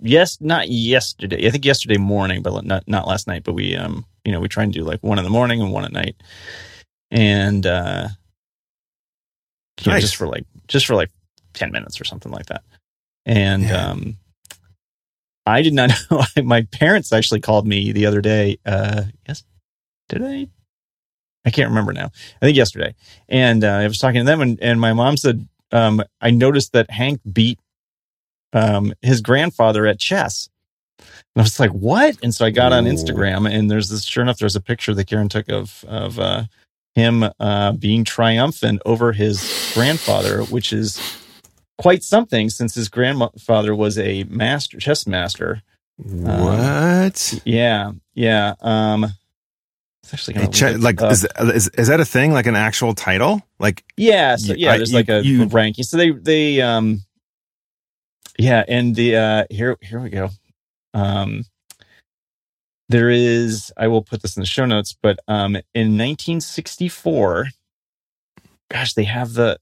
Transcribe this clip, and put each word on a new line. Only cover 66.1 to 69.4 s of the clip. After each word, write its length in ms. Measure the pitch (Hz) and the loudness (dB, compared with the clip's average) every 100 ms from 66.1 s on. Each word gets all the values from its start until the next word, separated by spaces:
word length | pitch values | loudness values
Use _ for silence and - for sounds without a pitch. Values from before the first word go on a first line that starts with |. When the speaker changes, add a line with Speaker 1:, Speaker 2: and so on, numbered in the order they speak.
| 151 - 165 | -4 -6 -6
Speaker 1:
sixty-four, 1080 | - - - - 180 - 170 147 98 87 135 - _ _ _ _ _ _ _ _ _ _ _ | -6 -10 -12 -8 -8 -6 -4 0 0 0 -4 -10 _ _ _ _ _ _ _ _ _ _ _
gosh, 240 | - 127 | -6 -4
they 100 | - | -4
have 300 | 104 117 123 | -4 -4 -4
the, 240 | 117 | 0